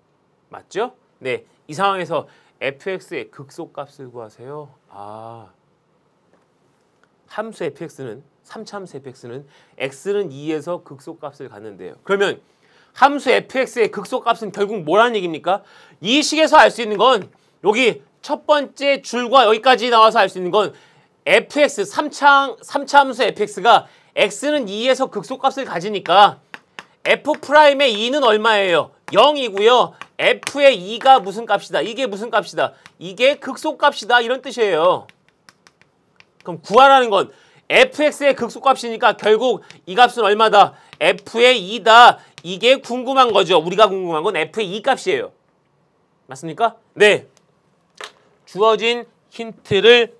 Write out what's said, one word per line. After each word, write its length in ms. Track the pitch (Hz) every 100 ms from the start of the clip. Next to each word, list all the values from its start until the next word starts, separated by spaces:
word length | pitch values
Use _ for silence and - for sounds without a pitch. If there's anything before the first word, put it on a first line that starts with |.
| _ _ _ _ _
맞죠? 460 | 98 _ - 247 _ _ _
네, 260 | 127 117 _ _ -
이 80 |
상황에서 540 | 151 196 190 160 151 - _ _ -
에프엑스의 680 | 131 139 196 185 - 151 110
극소값을 800 | - 139 - 156 - 135 - 127
구하세요. 640 | 120 110 _ 127 147 147 143 _
아, 640 | 98 101 110 113 117 101 _ _ _ _ _ _ _ _ _ _ _ _ _ _ _ _ _ _
함수 380 | - 220 214
에프엑스는, 580 | 165 - 156 - 127 117 _ _
삼 220 | _ 220
차 120 | 214 208
함수 200 | 185 135
에프엑스는 500 | 131 117 120 127 143 _ _ -
X는 540 | 135 - 196 202 180
이에서 500 | 135 151 156 143 175
극소값을 680 | - 131 165 160 147 143 127
갖는데요. 460 | 104 107 92 90 -
그러면 360 | - 196 190 117 _ _ _ _ _
함수 380 | - 277 285 269
에프엑스의 600 | 202 - 262 247 247 202
극소값은 600 | 208 190 254 233 233 214
결국 300 | 202 202 214
뭐라는 320 | 147 196 240 214
얘기입니까? 460 | 175 156 165 196 _ _ _ _
이 220 | 185 285
식에서 340 | 294 311 311 302
알 140 | 214
수 120 | -
있는 140 | 226 202
건, 340 | 247 226 - _ _ _
여기 380 | 180 214 240 - _ _
첫 240 | - 294 -
번째 560 | 294 262 - 277 277
줄과 440 | - 240 240 262 214
여기까지 440 | 226 262 247 247
나와서 280 | 233 220 226
알 100 | 190
수 100 | 185
있는 120 | 180
건 220 | 208 175 - _ _ _ _ 143
에프엑스, 580 | 208 - 285 285 -
삼 260 | 190 - 302
차, 460 | - 285 277 277 -
삼 240 | - 285 277
차 140 | 285
함수 220 | 269 233
에프엑스가 600 | 208 175 202 196 220 196 - _ _
X는 540 | - 208 - 285 294 202
이에서 420 | 208 254 254 262
극소값을 560 | 202 165 262 269 277 220
가지니까 760 | 175 202 196 - 185 196 135 _ - _ - - _
F 280 | 156 226 277 302
프라임의 520 | - 302 294 277 277
이는 320 | 208 233 294
얼마예요? 680 | 247 214 214 208 190 165 123 _ -
영이고요. 840 | 185 277 294 240 196 220 247 170 - - -
F의 760 | 170 214 - 285 277 214 185
이가 260 | 226 269 262
무슨 260 | 190 196 226
값이다? 360 | 202 - 160
이게 240 | 147 233 254
무슨 240 | 196 226
값이다? 420 | 226 165 160 135 - - -
이게 380 | 170 190 262 294
극소값이다. 840 | 262 - 311 - 285 277 208 240
이런 200 | 233 262
뜻이에요. 640 | 262 240 208 156 175 139 - _ _ _ _ _ _ _ _ _ _ _ _ _
그럼 180 | - 165
구하라는 480 | - 220 277 269 240
건 200 | 196 139 _ _ _ -
에프엑스의 640 | 185 254 - 294 - 277
극소값이니까 840 | 269 233 247 269 254 240 226 233 -
결국 460 | 208 214 254 196 - -
이 100 | -
값은 300 | 190 247 240
얼마다? 500 | 202 208 220 208 156 - _ -
F의 760 | 170 202 - 226 247 247 180
이다. 440 | 226 220 226 233 - _ -
이게 340 | 165 185 226 269
궁금한 560 | - 247 247 269 247
거죠. 260 | 208 175 175
우리가 300 | 165 190 208
궁금한 340 | 190 175 156
건 140 | 190 175
F의 400 | 160 220 190 208
이 60 |
값이에요. 500 | 247 247 185 185 92 _ _ _ _ _ _ _ _ _ -
맞습니까? 500 | 131 165 151 226 - _
네. 340 | - 208 151 - _ _ _ _ _ _ - - _ _ _ _
주어진 580 | 175 220 214 233 240 - _ _
힌트를 880 | - 226 - - 196 220 240 220